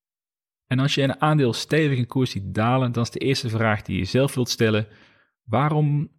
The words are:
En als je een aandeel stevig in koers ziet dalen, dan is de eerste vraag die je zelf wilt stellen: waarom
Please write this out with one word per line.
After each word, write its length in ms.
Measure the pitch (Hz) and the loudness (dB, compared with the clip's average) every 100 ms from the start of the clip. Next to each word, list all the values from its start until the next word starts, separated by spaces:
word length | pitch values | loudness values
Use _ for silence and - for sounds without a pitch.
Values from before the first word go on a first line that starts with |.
| _ _ _ _ _ _ - | _ _ _ _ _ _ -4
En 120 | 131 | 0
als 160 | 143 | 0
je 80 | 147 | 0
een 180 | 135 - | 0 0
aandeel 320 | 151 151 123 | 2 4 2
stevig 460 | 110 - 151 151 127 | 0 0 0 2 0
in 80 | 117 | -2
koers 240 | 131 127 | -2 -2
ziet 240 | 98 98 | -4 -6
dalen, 380 | 107 117 131 123 | -2 0 2 0
dan 100 | 117 | -2
is 80 | 117 | -4
de 80 | - | -2
eerste 300 | 131 135 120 | -2 -2 -2
vraag 340 | 110 113 101 | 0 0 0
die 160 | - 92 | -2 -4
je 60 | |
zelf 300 | 90 123 139 | 0 2 2
wilt 140 | 127 120 | 0 -4
stellen: 380 | - 110 107 104 - _ _ _ _ | 0 2 2 -2 -12 _ _ _ _
waarom 640 | - 110 151 151 147 147 160 | -4 0 0 2 2 0 -4